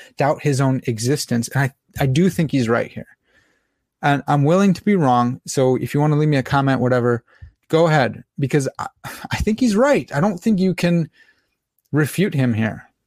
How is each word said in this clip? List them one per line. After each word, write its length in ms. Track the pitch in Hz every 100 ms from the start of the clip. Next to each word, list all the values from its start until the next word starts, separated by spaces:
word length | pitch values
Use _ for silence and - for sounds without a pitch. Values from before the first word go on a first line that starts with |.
| - -
doubt 260 | 143 156
his 180 | 151 131
own 220 | 135 131 -
existence. 580 | 110 120 131 - 120 117
And 140 | 131
I, 400 | 139 - _ -
I 40 | 139
do 220 | 131 185
think 220 | 175 151
he's 180 | 135 113
right 220 | 117 -
here. 160 | - - _ _ _ _ _ _ _ _ _
And 200 | 143 143 -
I'm 160 | 147
willing 320 | 143 180 202
to 100 | 175
be 120 | - 202
wrong. 440 | 139 123 120 127 -
So 300 | - 131 127
if 180 | 127
you 60 | 147
want 120 | 151
to 60 | 147
leave 100 | 151
me 80 | 139
a 60 |
comment, 380 | 123 139 135 131
whatever, 440 | 123 123 120 117 - _ - _ _
go 180 | 160 165
ahead, 380 | 156 120 - - -
because 300 | 135 151 135 -
I, 100 | - -
I 320 | - - - -
think 220 | - 220
he's 160 | 254 202
right. 360 | 277 240 123
I 80 | 143
don't 180 | 196 175
think 200 | 226 196
you 160 | 190
can 340 | 175 175 170 156 _ _ _ _ _ _ _ _
refute 420 | 139 147 - 196
him 180 | 143 127
here. 340 | 110 107 - - _